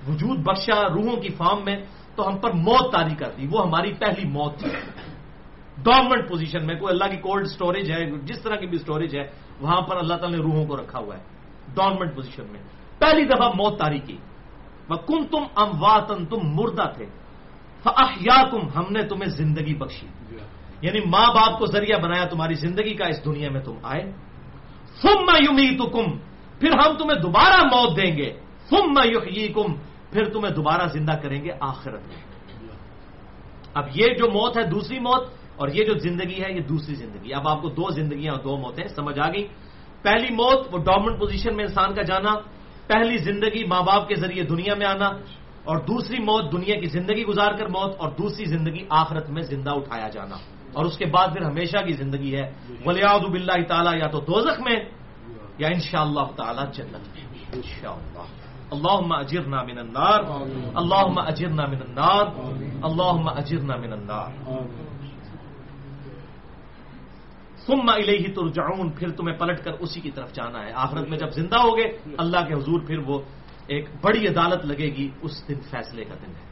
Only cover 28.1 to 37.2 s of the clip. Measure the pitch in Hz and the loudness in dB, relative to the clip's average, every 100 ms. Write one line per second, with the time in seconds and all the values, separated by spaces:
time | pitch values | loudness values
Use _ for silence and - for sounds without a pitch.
28.1 | 156 131 - - - - 359 381 277 240 | 2 -2 -6 -16 -20 2 4 6 6 6
29.1 | 226 185 190 214 170 185 143 - - - | 4 -2 -4 -2 0 -2 -2 -8 -18 -4
30.1 | 202 214 214 202 151 151 170 175 143 151 | 0 0 0 -2 0 2 2 2 0 0
31.1 | 151 147 139 147 - 139 135 135 - 107 | 0 -2 -6 -6 -6 -6 -6 -10 -12 -14
32.1 | - - - - - - - - - - | -16 -18 -20 -18 -18 -16 -16 -18 -20 -20
33.1 | - - - - - - 147 139 135 226 | -20 -20 -20 -18 -18 -8 -6 -4 2 4
34.1 | 247 233 202 226 226 208 196 196 262 247 | 4 2 2 0 0 0 -2 -4 -4 2
35.1 | 254 254 - - - 143 156 214 214 180 | 2 2 -12 -18 -6 -2 2 2 2 0
36.1 | 175 180 190 190 185 139 156 147 135 113 | -2 -4 -4 -4 -4 -2 -4 -4 -8 -10
37.1 | 101 | -12